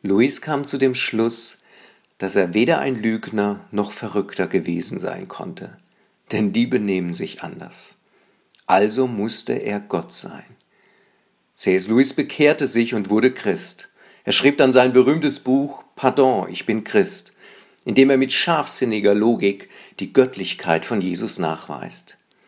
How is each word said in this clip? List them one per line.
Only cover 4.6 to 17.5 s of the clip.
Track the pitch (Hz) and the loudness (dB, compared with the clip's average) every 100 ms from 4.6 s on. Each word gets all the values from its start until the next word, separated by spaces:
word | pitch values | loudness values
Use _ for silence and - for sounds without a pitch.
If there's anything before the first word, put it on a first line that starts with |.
| - 85 - 95 | -2 -4 -6 -8
sein | 92 87 92 | -8 -10 -12
konnte, | - 90 85 90 - _ _ _ _ _ | -12 -12 -12 -16 -18 _ _ _ _ _
denn | 104 104 | -2 0
die | 107 123 | 0 0
benehmen | 123 104 92 87 | 0 0 -2 -4
sich | 87 - - | -6 -8 -10
anders. | 82 - - - - - _ _ _ _ _ _ - | -14 -14 -16 -12 -14 -16 _ _ _ _ _ _ 0
Also | 95 107 113 131 | 2 2 0 -2
musste | 110 110 - - | -2 -4 -4 -4
er | 117 107 104 | -4 -4 -6
Gott | 104 90 - | -4 -6 -4
sein. | - 90 - - - _ _ _ _ _ _ _ _ _ | -6 -6 -12 -20 -20 _ _ _ _ _ _ _ _ _
C | - - | -4 0
S | 92 98 | 2 2
Lewis | 117 139 | 2 2
bekehrte | - 139 - 143 147 139 | 0 -6 2 2 4 2
sich | 120 117 | 2 0
und | 113 95 | -2 0
wurde | 107 123 | 4 4
Christ. | - 104 85 - - - _ - _ | 2 -2 -2 -4 -8 -14 _ -20 _
Er | - | -2
schrieb | 104 139 143 | 4 4 4
dann | 135 | 6
sein | 127 127 | 6 6
berühmtes | 127 127 156 147 - | 6 6 2 2 0
Buch | 127 135 147 - - - | 2 0 0 -8 -20 -2
Pardon, | 135 139 131 113 90 | 0 4 2 2 -4
ich | 90 - | -6 -4
bin | 110 | -4
Christ, | 104 107 90 - - _ - | 0 2 2 -2 -6 _ -20